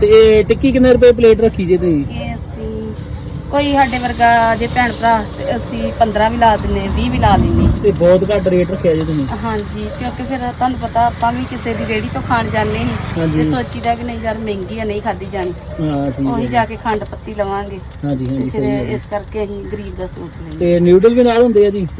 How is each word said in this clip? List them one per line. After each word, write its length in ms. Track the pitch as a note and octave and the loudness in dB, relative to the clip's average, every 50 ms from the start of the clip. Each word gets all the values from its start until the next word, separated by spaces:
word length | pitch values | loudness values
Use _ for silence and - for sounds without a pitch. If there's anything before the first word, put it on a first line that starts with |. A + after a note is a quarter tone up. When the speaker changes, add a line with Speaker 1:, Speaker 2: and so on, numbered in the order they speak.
Speaker 1:
ਤੇ 60 | G#3 | 4
ਇਹ 380 | G#3 A3 A3 A3 A3 G#3+ G#3+ G3+ | 6 8 8 8 8 6 4 4
ਟਿੱਕੀ 280 | - A3+ - - C4+ A#3+ | 2 0 2 2 0 2
ਕਿੰਨੇ 200 | C4 B3+ B3+ B3 | 4 4 6 6
ਰੁਪਏ 200 | A#3 B3 B3 A#3 | 6 6 6 6
ਪਲੇਟ 280 | A#3+ A#3 A3+ A3 G#3 | 6 6 6 6 6
ਰੱਖੀ 240 | A3+ A3 - - F#3 | 4 0 0 0 0
ਜੇ 120 | E3+ F#3 | 2 2
ਤੁਸੀਂ? 280 | F3 F3 F3 D#3 C#3+ C#3 B2 | 2 2 2 0 0 -2 -4
Speaker 2:
ਇਹ 240 | - - - - - | -6 -8 -8 -8 -8
ਅਸੀਂ 580 | - - - - A3+ A3 A3 A3 A3 A3 A3 G#3+ - - - - - - - - - - - | -10 -10 -12 -12 -10 -10 -8 -8 -8 -8 -10 -10 -10 -10 -10 -10 -10 -10 -10 -10 -10 -8 -2
ਕੋਈ 220 | C#4 C#4+ D4 C#4+ C#4 | -2 0 0 2 4
ਸਾਡੇ 260 | C#4 C4+ A#3+ B3+ B3 | 4 2 2 2 -2
ਵਰਗਾ 580 | B3 A#3+ A#3 A#3 A#3 A#3 A#3 A#3 A3+ A3+ A3+ | -2 -2 0 2 4 4 6 6 4 2 2
ਜੇ 100 | G#3+ A#3 | 0 -2
ਭੈਣ 260 | A#3 - B3 B3 A#3 - | -2 0 0 0 0 -2
ਭਰਾ 320 | - A3+ A#3 A3+ A3 G#3 - - - | 0 2 2 2 2 0 -4 -8 -6
ਤੇ 180 | C4+ C#4 B3+ | -4 -4 -4
ਅਸੀਂ 360 | A3+ - - A#3+ A3+ A3+ A3 - - | -4 -4 -6 -6 -4 -4 -4 0 0
ਪੰਦਰਾਂ 300 | A#3 A3 G3 G#3 G#3+ A3 | 0 0 2 0 0 0
ਵੀ 60 | A#3 | 2
ਲਾ 200 | A#3+ A#3 A3+ G#3 | 2 2 4 2
ਦਿੰਦੇ, 240 | G3+ - G3+ G3+ G3 G3 G3 - | 2 0 -2 -2 -2 -2 -2 -2
ਵੀਹ 140 | A3 A#3 B3 | -2 -2 0
ਵੀ 80 | A#3+ A#3+ | 0 2
ਲਾ 180 | A#3 G#3 G3 | 4 4 4
ਲੈਂਦੇ। 320 | - - - - - - - - - - | 4 4 2 2 4 4 4 2 2 2
Speaker 1:
ਤੇ 80 | G3+ | 0
ਬਹੁਤ 340 | F#3 - E3+ F3 F#3 F#3 F#3+ F#3 | 2 4 4 4 6 4 4 0
ਘੱਟ 180 | G#3 G3 F3+ F#3 | 0 0 0 2
ਰੇਟ 220 | F3+ F3+ F3 E3 | 2 2 0 0
ਰੱਖਿਆ 240 | F#3+ - - F3 D#3 | -2 -2 0 0 2
ਜੇ 60 | D#3+ | 2
ਤੁਸੀਂ। 260 | D#3+ D#3+ D#3 D3 C3+ B2+ - G3+ A3 | 0 -2 -2 -2 -2 -4 -4 -6 -4
Speaker 2:
ਹਾਂਜੀ, 440 | A3+ A3 G#3 G3+ - G#3 G#3 G#3 G#3 - - | -4 -4 -4 -4 -6 -8 -8 -8 -8 -8 -6
ਕਿਉਂਕਿ 240 | B3+ B3 A#3 - B3+ | -8 -8 -6 -8 -8
ਫਿਰ 160 | B3 C4+ B3 | -6 -6 -6
ਤੁਹਾਨੂੰ 400 | B3 B3 B3 - B3 B3+ B3+ A3+ | -6 -6 -4 -2 -2 -2 -2 -4
ਪਤਾ 280 | A#3 A3+ - A#3 A#3+ | -6 -4 0 0 0
ਆਪਾਂ 260 | A#3 A3+ - A#3 A#3 A#3+ | 0 0 0 -2 -2 -2
ਵੀ 120 | B3 B3+ | -2 -6
ਕਿਸੇ 300 | - B3+ A#3 - A#3+ A3+ | -6 -8 -8 -6 -6 -6
ਦੀ 100 | A3 A#3 | -4 -4
ਰੇਹੜੀ 220 | A3 A3 G#3+ G#3+ B3 - | -4 -4 -4 -4 -4 -6
ਤੋਂ 80 | C4+ B3+ | -6 -4
ਖਾਣ 280 | - B3+ A3+ A3 G#3 | -2 -2 -2 0 -2
ਜਾਂਦੇ 280 | G#3+ A3 G#3 G#3+ G#3+ A3+ | -2 -2 -2 -2 -2 -2
ਸੀ 420 | A#3 A#3+ A3+ - - - - E3+ | -2 -4 -4 -4 -6 -6 -4 -2
Speaker 1:
ਹਾਂਜੀ। 220 | E3 D#3+ D3+ D#3 D#3 | -2 0 0 0 0
Speaker 2:
ਤੇ 80 | D#3 | 0
ਸੋਚੀਦਾ 440 | C#3+ B3+ A#3 - - - G#3+ A#3 A#3 | 0 -2 -4 -6 -8 -6 -2 -2 -2
ਕਿ 100 | A#3 A#3+ | -2 -4
ਨਹੀਂ 140 | A#3+ A#3 A3 | -8 -8 -6
ਯਾਰ 200 | A3 A3 G#3+ A3 | -6 -6 -6 -6
ਮਹਿੰਗੀ 400 | A3+ G#3+ G3+ G3 F#3 F#3+ A3 A3+ | -4 -6 -6 -6 -6 -8 -8 -6
ਆ, 60 | A3 | -6
ਨਹੀਂ 180 | G#3+ G3+ G#3 - | -4 -4 -4 -4
ਖਾਧੀ 240 | A3+ F#3+ F3+ F#3+ F#3+ G3+ | -4 -6 -6 -8 -8 -6
ਜਾਣੀ। 200 | G3 F3+ F#3 F3 - - - - - | -6 -6 -6 -6 -8 -10 -12 -8 -4
Speaker 1:
ਹਾਂ, 300 | D#3 D3+ D3 C#3 C#3 C#3 | -4 -2 -2 -2 -2 -4
ਠੀਕ 180 | B2+ C#3+ C#3 C4+ | -2 -2 -2 -2
Speaker 2:
ਉਹੀ 160 | - - - | -2 -2 -2
Speaker 1:
ਹੈ। 60 | - | 0
Speaker 2:
ਜਾ 140 | B3 A#3 A3 | 0 0 0
ਕੇ 120 | A3 A3+ | 0 -4
ਖੰਡ 280 | G#3 - A#3 G#3+ G#3 G3+ | -8 -4 -4 -4 -4 -4
ਪੱਤੀ 300 | - G#3+ - - A3+ G#3+ | -8 -12 -12 -12 -12 -6
ਲਵਾਂਗੇ। 440 | G#3 G3+ G3 G3 G3+ G3+ G3+ G3 F#3 - - - - D3 | -6 -4 -4 -4 -6 -6 -8 -10 -12 -14 -16 -14 -8 -6
Speaker 1:
ਹਾਂਜੀ, 220 | C#3+ C#3 B2+ B2+ | -4 -4 -4 -4
ਹਾਂਜੀ, 160 | B2 C3+ C3+ - | -4 -4 -4 -4
Speaker 2:
ਤੇ 60 | - | -4
ਫਿਰ 100 | - G#3+ | -4 -2
Speaker 1:
ਸਹੀ 100 | C3+ C4 | -2 -2
ਹੈ। 120 | C3+ C3+ B3 | -2 -2 -4
Speaker 2:
ਇਸ 180 | A#3 A3 G3+ - - | -4 -6 -8 -8 -6
ਕਰਕੇ 340 | G#3 G#3 G3 - - A3 G#3 | -8 -8 -8 -8 -6 -6 -6
ਅਸੀਂ 200 | G3 G#3 G3 G3 | -6 -8 -10 -10
ਗਰੀਬ 300 | G3 G#3+ G3+ G3+ F#3+ F3+ F3+ | -10 -10 -10 -10 -10 -10 -10
ਦਾ 80 | F#3 | -10
ਸੋਚ 360 | - - - - - - - D#3+ | -10 -10 -12 -14 -14 -14 -14 -14
ਲੈਂਦੇ। 140 | D#3+ D#3 D#3+ | -12 -6 -2
Speaker 1:
ਤੇ 220 | F3 F3 F3 F3 | 0 2 4 4
ਨਿਊਡਲ 340 | F3 F3 F3+ F#3+ G3 A#3 A#3+ | 6 6 6 8 8 6 6
ਵੀ 80 | B3+ A#3+ | 6 4
ਨਾਲ 200 | A#3+ A3+ A#3 B3 | 4 4 4 4
ਹੁੰਦੇ 240 | A#3+ G#3+ G#3 G#3 | 4 6 4 4
ਆ 40 | G3+ | 4
ਜੀ? 160 | G3 G3+ F3+ D3 - | 2 -2 -4 -6 -8